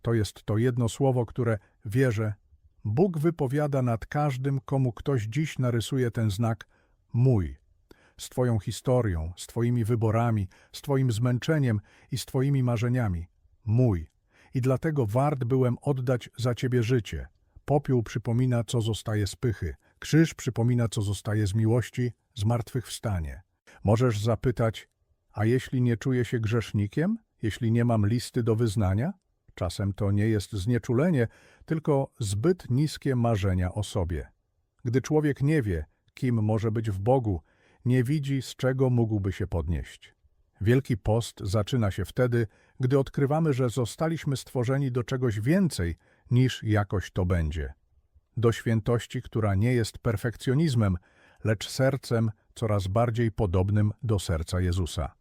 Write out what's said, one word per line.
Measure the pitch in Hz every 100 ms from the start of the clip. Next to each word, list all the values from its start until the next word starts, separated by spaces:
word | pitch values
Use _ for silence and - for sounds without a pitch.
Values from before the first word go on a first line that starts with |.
To | -
jest | 117 101 -
to | - 107
jedno | 127 123 117
słowo, | - 135 127 117
które, | - 117 110 _ _
wierzę, | 107 113 131 107 107 104 _ _ _ _
Bóg | 107 113 202 160
wypowiada | 165 170 139 143 151 139
nad | 127 113 -
każdym, | 147 147 127 135 139
komu | - 135 127
ktoś | - - 135
dziś | 107 135 160 -
narysuje | 127 117 - 135 123
ten | 120 110
znak | 95 117 113 - _ _ _ _
„mój”. | 117 131 113 78 69 _ _ _ - _ -
Z | -
twoją | - 127 110
historią, | - - - 123 110 82 82 90
z | -
twoimi | 117 120 123
wyborami, | 107 117 110 113 120 107 95 - _
z | -
twoim | - 135 131
zmęczeniem | 107 123 123 - 156 131 107 - - _
i | 123
z | -
twoimi | 135 139 139
marzeniami. | 123 117 120 127 113 87 85 _ _ _
„Mój. | 107 117 127 87 78 _ _ _ _
I | 139
dlatego | 123 127 165 147 110
wart | 120 143 139
byłem | 117 131 127 123
oddać | - 131 127 123 - -
za | 120
ciebie | 120 131 123
życie”. | 110 131 - 76 65 _ _ -
Popiół | - 147 143 127
przypomina, | 110 123 123 120 127 120
co | 113 120
zostaje | 107 104 - 107 101
z | -
pychy. | 123 104 82 69 _ _
Krzyż | - 151 165
przypomina, | - - 117 117 120 117
co | -
zostaje | 101 101 - 107 104
z |
miłości, | 104 110 120 - - 123 - _
zmartwychwstanie. | - 104 120 - 131 - - 113 92 73 67 _ _ _ -
Możesz | - 107 127 104
zapytać: | 110 110 135 - 113 - - _ _ _ _
„A | -
jeśli | 107 127 - 131
nie | 123 113
czuję | 139 127
się | 117 120
grzesznikiem? | 107 117 - 104 101 - 175 226 _ _
Jeśli | 110 - 113
nie | 117
mam | 120 113 101
listy | 120 - 127
do | 117 110
wyznania?” | 120 104 92 95 151 - _ _ _ -
Czasem | 90 - 98
to | 98 101
nie | 101 110
jest | 107 -
znieczulenie, | 104 92 120 - 120 175 147 113 - - _
tylko | - 160 156 139 135 _
zbyt | 104 101 151 185 -
niskie | 120 151 - 143 123
marzenia | 117 107 98 92 90
o | 107
sobie. | 104 107 82 78 - _ _ _ _ _
Gdy | 123 123
człowiek | - 151 151 135
nie | 139 156
wie, | 107 82 73 _ _
kim | - 127 117
może | 107 110 110
być | 113 113
w | 95
Bogu, | 104 135 110 87 _ _ _ _
nie | 117 127
widzi, | 123 156 139 135
z | - -
czego | 127 131 131
mógłby | 120 113 107 98
się | - 90
podnieść. | 85 80 78 - - - _ _ _ _ _
Wielki | 98 131 - 135
Post | - 110 110 -
zaczyna | 104 107 104 131 104
się | 98
wtedy, | 90 - 127 120 113 _ _ _
gdy | 127 139
odkrywamy, | 135 - 139 151 160
że | 127 127
zostaliśmy | 131 117 - 160 160 156 135
stworzeni | - 127 117 135 139
do | 123
czegoś | 117 131 127 104
więcej, | 113 180 180 - 85 85 _ _ -
niż | 120 127 -
jakoś | 113 107 104 101 -
to | - 90
będzie. | 90 78 78 69 - _ _ _ - _ -
Do | 113
świętości, | - 120 113 107 117 - 131
która | - 135 110
nie | 95 117
jest | 123 110 -
perfekcjonizmem, | 123 107 123 - - 131 165 120 104 90 _ _ _ _
lecz | 110 110 -
sercem | - 131 135 - 113 113 - _
coraz | - 110 104 92
bardziej | 110 120 113 117
podobnym | - 107 92 95 104 107 -
do | 110 101
serca | - 80 82 90
Jezusa. | 90 90 82 - 69 _